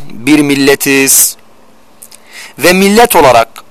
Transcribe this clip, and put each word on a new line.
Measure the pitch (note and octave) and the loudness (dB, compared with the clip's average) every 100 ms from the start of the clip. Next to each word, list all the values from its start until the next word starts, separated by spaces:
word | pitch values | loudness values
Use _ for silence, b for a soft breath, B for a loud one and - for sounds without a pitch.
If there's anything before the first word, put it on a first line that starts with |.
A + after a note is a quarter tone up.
| C#3+ | -12
bir | - B2 D3+ | -10 0 0
milletiz. | C#3+ C#3 C#3 C#3 C#3+ C3+ C3+ - - - _ _ _ _ _ _ - B B B B - | 0 0 0 0 0 0 0 -2 -4 -8 _ _ _ _ _ _ -20 B B B B -6
Ve | E3+ | -2
millet | F#3 G3 G#3 A#3 F3+ | 0 0 2 2 2
olarak | C#3+ A#2 A2+ - - | 2 2 0 -8 -20